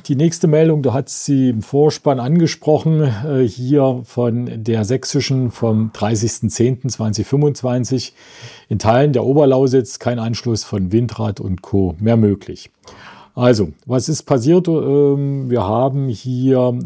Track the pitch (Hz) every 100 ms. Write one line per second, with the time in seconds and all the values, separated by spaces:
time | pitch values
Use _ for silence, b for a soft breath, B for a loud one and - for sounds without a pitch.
0 | - 135 165 165 170 151 160 151 131 107
1 | - - - 139 131 110 101 139 151 147
2 | 147 135 123 170 165 - - 151 160 156
3 | 147 104 147 135 123 - 127 147 135 123
4 | 120 - 120 117 120 117 110 113 104 131
5 | - 147 - 135 123 - 117 110 110 -
6 | 104 113 113 - 110 - 123 131 131 -
7 | 110 104 107 139 147 117 127 123 117 127
8 | - _ B B B B B 113 107 120
9 | 147 123 110 139 143 131 135 131 120 -
10 | - 120 113 117 120 107 - 104 92 113
11 | 120 - 113 101 101 90 - 101 92 82
12 | 107 117 107 98 - - - _ - B
13 | B B B - 123 110 87 - - 127
14 | 123 156 - 139 120 180 175 156 127 143
15 | 143 139 139 139 131 120 95 113 135 139
16 | 135 104 131 123 131 127 127 123